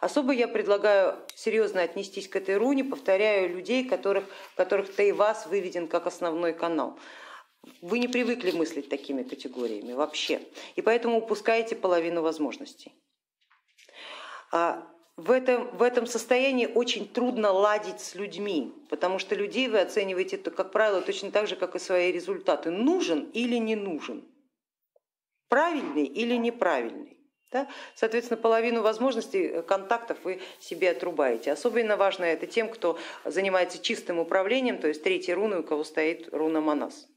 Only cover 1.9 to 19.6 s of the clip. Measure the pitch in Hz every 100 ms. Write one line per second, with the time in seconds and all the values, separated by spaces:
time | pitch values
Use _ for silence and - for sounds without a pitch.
1.9 | 196 196 - 196 190 190 196 233 277 262
2.9 | - - 190 214 208 180 180 180 247 254
3.9 | 180 196 196 196 - - - 185 202 196
4.9 | - 202 165 208 220 156 196 180 175 165
5.9 | 170 175 175 175 165 170 165 170 165 127
6.9 | - - - - - - _ - - 175
7.9 | 226 247 240 - 240 180 170 156 143 139
8.9 | 139 - 139 127 139 135 127 120 110 113
9.9 | 123 147 - - 151 - - - - -
10.9 | 233 233 233 226 214 - 226 226 - 190
11.9 | 175 170 170 160 156 147 113 - - -
12.9 | _ _ _ _ _ _ _ _ _ -
13.9 | - - - - - - 170 170 - -
14.9 | - _ - 165 254 254 247 220 175 240
15.9 | 247 226 226 - 247 269 262 226 220 247
16.9 | 214 202 - 247 - 214 190 208 214 180
17.9 | 185 - 180 202 165 208 170 113 - -
18.9 | 147 180 190 185 202 202 214